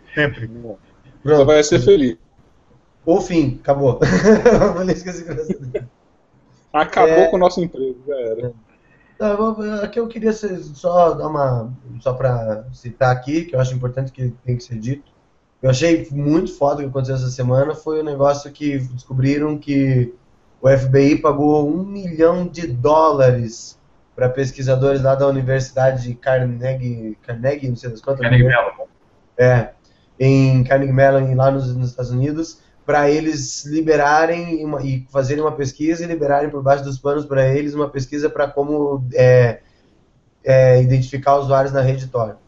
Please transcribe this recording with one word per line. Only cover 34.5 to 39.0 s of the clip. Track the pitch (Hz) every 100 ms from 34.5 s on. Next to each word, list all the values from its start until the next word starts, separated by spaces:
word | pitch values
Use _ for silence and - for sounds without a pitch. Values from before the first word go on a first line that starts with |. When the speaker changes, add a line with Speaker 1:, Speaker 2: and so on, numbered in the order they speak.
| 160
Speaker 3:
uma, | 151 143
e | 135 131 -
fazerem | 139 131 147
uma | 151
pesquisa | 139 131 - 156 165
e | 170
liberarem | 165 143 143 147
por | 143
baixo | 135 143
dos | 139 135
panos | 143 147 143
pra | 135 131
eles | 139 147
uma | 147 143
pesquisa | 139 127 147 151
pra | 151 139
como, | 143 143 151 143 139